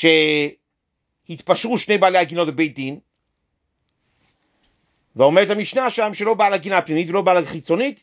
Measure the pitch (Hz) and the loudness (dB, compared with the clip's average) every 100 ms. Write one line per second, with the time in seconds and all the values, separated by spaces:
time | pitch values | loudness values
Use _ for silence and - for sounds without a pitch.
0 | 165 160 156 151 147 - _ _ _ _ | 2 4 2 0 -4 -8 _ _ _ _
1 | _ _ - 160 - 170 226 233 - 208 | _ _ -18 -10 -2 -2 -2 -4 0 2
2 | 190 185 151 170 156 143 156 135 135 147 | 4 2 0 -2 -4 -2 -4 -4 -10 -10
3 | _ _ _ _ _ _ _ _ _ _ | _ _ _ _ _ _ _ _ _ _
4 | _ _ _ _ _ _ _ _ _ _ | _ _ _ _ _ _ _ _ _ _
5 | _ 117 139 180 202 208 190 262 254 233 | _ 2 4 4 2 -2 -4 -2 -2 -2
6 | 214 196 208 214 202 196 180 185 - 156 | -4 -2 -2 0 0 0 -2 -2 -2 -4
7 | 170 196 185 180 139 165 - 180 277 - | -2 0 2 2 0 -8 -2 -2 -2 -6